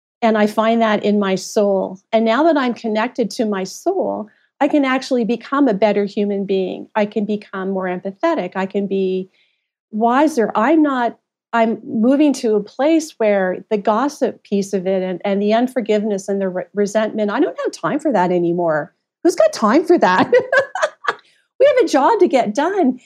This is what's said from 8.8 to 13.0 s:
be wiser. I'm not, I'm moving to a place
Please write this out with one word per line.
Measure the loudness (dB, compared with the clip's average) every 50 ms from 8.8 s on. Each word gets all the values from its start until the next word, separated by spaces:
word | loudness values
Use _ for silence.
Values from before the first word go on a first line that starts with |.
| -4 -2
be | -2 -2 -2 -2 -2 -4 -6 -8 _ _ _ _ _ _ _ _ _ _ _ _
wiser. | -4 0 0 2 2 2 2 2 2 0 0 0 0
I'm | 0 2 2 4 4
not, | 4 2 2 0 -2 -4 -4 -8 _ _ _ _ _ _
I'm | 0 0 0 0 0 -4 -8
moving | -6 -2 0 2 4 4 4 4 2 2
to | 0 0 0 0
a | 0
place | -2 -4 -4 -2 0 2 2 2